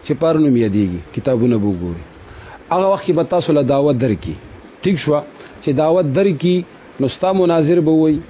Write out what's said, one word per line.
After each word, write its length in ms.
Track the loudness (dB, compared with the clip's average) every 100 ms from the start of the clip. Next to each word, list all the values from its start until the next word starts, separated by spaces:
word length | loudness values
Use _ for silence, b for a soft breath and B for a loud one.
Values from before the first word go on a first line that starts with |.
| -6
چې 80 | -2
پارو 200 | 0 2
نوم 160 | 2 2
یادېږي، 580 | 2 0 0 -4 -8 -6
کتابونه 420 | -2 0 2 0
به 100 | 0
وګوري. 360 | -4 -6 -10 -14 -20 B B B B -4
هغه 160 | -2 0
وخت 180 | 0 0
کې 60 |
به 120 | -2
تاسو 300 | 0 -2 0
له 80 | 0
دعوت 340 | 2 2 2 0
درکړي. 400 | 0 -2 -6 -10 -14 -20 -20 -6
ټیک 160 | -2 -2
شوه؟ 240 | 0 -2 -2 -20 B B
چې 60 | -4
دعوت 360 | 0 2 2 2
درکړي، 580 | 0 0 0 0 0 -2 -18 -20 -4
نو 80 | -4
ستا 240 | -2 -2
مناظر 480 | 2 2 2 2 2
به 120 | 4
ووایي. 280 | 4 2 0 -4